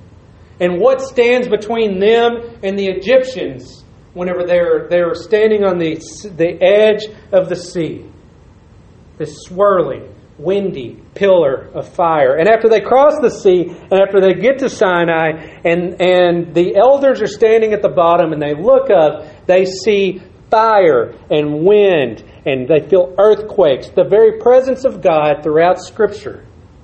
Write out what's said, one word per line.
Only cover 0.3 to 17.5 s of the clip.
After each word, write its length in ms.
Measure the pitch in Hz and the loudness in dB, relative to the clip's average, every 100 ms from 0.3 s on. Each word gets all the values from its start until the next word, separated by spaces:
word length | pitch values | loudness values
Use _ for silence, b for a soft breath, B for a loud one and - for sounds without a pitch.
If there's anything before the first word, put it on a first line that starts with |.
| b b b | b b b
And 220 | 180 175 | -4 0
what 200 | 233 262 | 0 0
stands 460 | - - 233 247 190 | -4 -2 0 0 -2
between 520 | 202 - 233 214 185 | -4 -4 -4 -4 0
them 600 | 202 233 233 233 - - | 0 2 0 -2 -10 -12
and 160 | 196 196 | -8 -6
the 100 | 196 | -6
Egyptians 960 | 185 185 262 254 185 143 131 - - - - - | -6 0 0 0 -6 -10 -12 -18 -20 -20 -20 -20
whenever 300 | 175 180 180 | -10 -8 -6
they're, 440 | 175 175 170 165 - | -2 0 0 -2 -2
they're 260 | 175 170 165 | -2 -2 -4
standing 480 | - 214 220 214 | -2 0 2 2
on 140 | 196 180 | 0 -2
the, 180 | 165 156 - - 208 160 | -4 -6 -12 -18 -16 -4
the 260 | 165 170 | -4 0
edge 440 | 185 202 214 208 - B B | 2 4 2 0 -6 B B
of 160 | 185 180 | -2 -2
the 80 | 175 | -6
sea? 500 | - 180 156 117 - - - - - _ _ - _ _ - - | -8 -8 -8 -10 -18 -20 -20 -20 -20 _ _ -20 _ _ -20 -14
This 160 | 151 - | -14 -14
swirling, 720 | - 180 202 190 147 123 - - - - | -14 -2 0 2 -2 -6 -14 -20 -20 -10
windy 640 | 147 202 196 147 120 113 - - | -4 -4 -4 -8 -14 -18 -20 -4
pillar 540 | 196 185 147 131 - | 2 2 2 -2 -8
of 140 | 156 - | -14 -12
fire. 420 | - 170 160 131 143 | -4 0 2 2 2
And 140 | 170 | 2
after 180 | 220 226 | 2 2
they 140 | 220 | 0
cross 340 | 202 254 294 294 | 2 2 2 2
the 100 | 240 | -2
sea, 320 | - 202 180 | 0 0 0
and 300 | 165 - - | -2 -10 -4
after 260 | 190 196 202 | 0 2 2
they 140 | 185 | 2
get 260 | 185 214 269 | 2 -2 -2
to 100 | 262 | -4
Sinai, 920 | - 196 180 170 165 160 160 - - | -2 0 0 0 0 -2 -6 -12 -8
and, 380 | 175 170 180 175 | -2 -2 -4 -2
and 520 | 180 180 175 175 170 | 0 2 2 0 -2
the 220 | 165 180 - | -2 0 2
elders 460 | 240 277 277 220 | 4 4 2 0
are 60 | 208 | -4
standing 440 | - 226 | 0 2